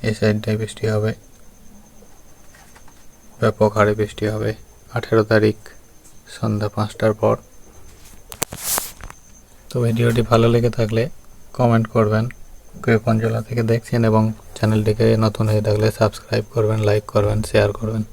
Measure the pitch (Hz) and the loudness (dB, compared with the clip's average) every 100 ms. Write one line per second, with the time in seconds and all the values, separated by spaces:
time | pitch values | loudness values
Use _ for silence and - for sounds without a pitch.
0 | 110 107 107 107 107 110 110 - 113 107 | -4 0 0 0 -2 -4 -4 -4 -2 0
1 | 107 107 - - - - - - - - | -2 -6 -14 -20 -20 -20 -20 -20 -20 -20
2 | - - - - - - - - - - | -20 -20 -20 -20 -20 -20 -20 -20 -20 -20
3 | - - - - 113 - 107 107 104 107 | -20 -20 -20 -4 -2 2 0 2 0 2
4 | 104 - 107 107 110 107 - - - 117 | -4 -4 -6 -4 -6 -6 -12 -20 -10 -8
5 | - 113 107 110 107 107 - - - - | 0 0 4 4 4 0 -10 -20 -20 -20
6 | - - - - 113 107 104 - 104 - | -20 -20 -20 -6 -4 -2 -4 -4 -6 0
7 | 113 107 110 110 - - - - - - | -2 0 0 0 -6 -20 -20 -20 -20 -20
8 | - - - - - - - - - - | -20 -20 -20 -10 -10 -8 -6 -6 -8 -16
9 | - - - - - - - 120 117 113 | -18 -20 -20 -20 -20 -20 -8 -2 -2 0
10 | 120 117 110 113 117 117 120 110 110 110 | 0 0 2 4 4 4 0 0 -2 0
11 | 120 - - - - - 123 113 113 - | -2 -6 -20 -20 -20 -2 2 2 2 2
12 | 107 107 117 - - - - - - 113 | 2 2 -2 -6 -18 -20 -20 -8 0 2
13 | - 110 113 113 110 117 113 113 - 120 | 2 0 0 -4 -4 -4 0 0 0 0
14 | 113 110 110 107 - - 107 110 107 104 | 2 4 2 -2 -12 -4 0 2 0 2
15 | 110 110 110 107 110 107 107 104 107 - | 2 4 2 0 0 0 2 2 0 2
16 | 107 - - 113 104 - 107 110 107 104 | -2 -2 -6 -4 -4 -2 0 0 2 0
17 | - 110 104 107 107 110 104 101 110 110 | 0 0 0 -2 0 2 2 0 -4 -4
18 | 107 | -6